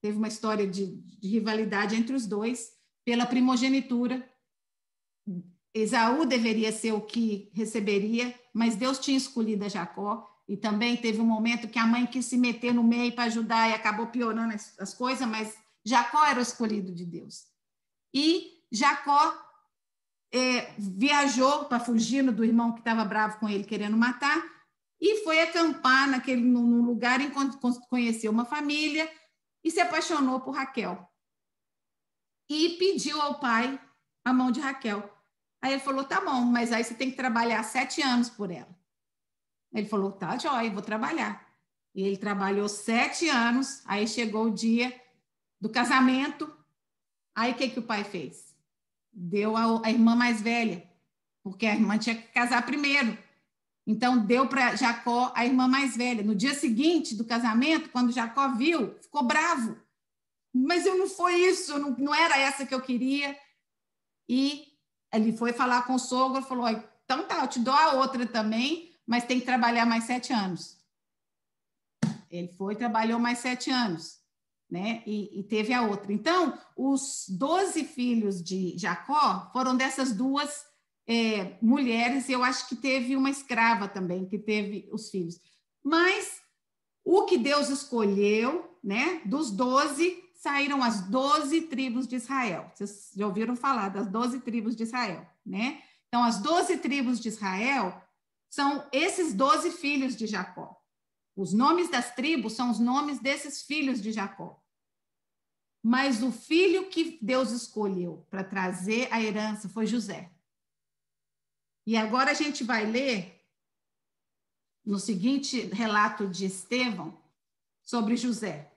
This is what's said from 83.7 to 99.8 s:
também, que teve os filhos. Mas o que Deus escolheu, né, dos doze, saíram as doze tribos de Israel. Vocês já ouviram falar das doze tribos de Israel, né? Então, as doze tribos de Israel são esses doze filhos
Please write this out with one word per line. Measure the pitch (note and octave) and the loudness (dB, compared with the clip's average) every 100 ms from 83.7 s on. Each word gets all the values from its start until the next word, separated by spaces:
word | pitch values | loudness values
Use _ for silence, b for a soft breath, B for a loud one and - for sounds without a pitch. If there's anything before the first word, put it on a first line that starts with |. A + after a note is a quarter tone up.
| G#3 G3 | 2 0
também, | G3+ F#3 F3+ F#3 | -4 -4 -4 -4
que | G#3 | -6
teve | G#3+ G#3+ G3+ G3+ - | -2 -2 -2 -6 -10
os | G#3+ - | -12 -8
filhos. | G3 E3+ E3+ b b _ _ | -6 -6 -8 b b _ _
Mas | C4+ E4 F4 G4+ F#4+ - _ _ _ _ _ _ | 0 4 4 2 -4 -12 _ _ _ _ _ _
o | - F4+ | 4 4
que | - F4+ | 6 2
Deus | A#3 D4 C#4 | 4 2 2
escolheu, | C4+ - A#3+ G#3 G3 G3+ G#3+ A#3 E4 - - | -2 -4 0 2 4 4 4 2 -2 -8 -12
né, | - G3+ D4 F4 | -4 -2 -2 -2
dos | G#3+ C4 D4+ | -2 -2 -2
doze, | G3 B3+ C4 D4 C4+ F4 F4+ - | -2 2 4 2 2 0 0 -16
saíram | _ D#4+ C#4+ C#4+ C#4+ | _ -4 -2 0 0
as | A#3+ G#3 | 0 0
doze | F#3 B3 C#4 D4+ C#4+ D#4+ | -2 0 2 2 2 0
tribos | D#4+ B3 C4 A#3 C4 | 0 -4 -2 -2 -4
de | B3+ | -6
Israel. | - C#4 A#3+ D#3 - | -4 -2 -2 -4 -10
Vocês | - G3 - - | -10 -12 -12 -16
já | F#3+ G#3 | -6 -4
ouviram | F#3+ A3+ | -2 -2
falar | A#3+ C#4 B3+ G3 | -2 0 0 -2
das | G3 G#3 | -4 -4
doze | G3+ B3 C4 | -2 -2 -4
tribos | - A3+ G#3+ | -4 -4 -4
de | A3 | -4
Israel, | A3+ B3 A3+ E3 - _ | -4 -4 -4 -6 -12 _
né? | - F#3 A#3+ D#4 B B _ | -10 -4 -4 -6 B B _
Então, | A#3+ | 2
as | A#3+ G3 | 2 2
doze | G3+ E4+ F#4+ F4 | 2 2 2 0
tribos | - C#4 B3 A#3+ | 0 0 0 -2
de | A3+ | -4
Israel | G#3 G3+ F#3 A#3+ C4+ F#3 - - _ _ _ _ | -6 -4 -2 -2 0 -2 -6 -20 _ _ _ _
são | - C#4 C#4+ - | -2 0 0 -2
esses | C4 F4 F#4 E4 | 0 0 0 -2
doze | G3 C4 D4+ E4 | 2 2 4 0
filhos | - | -4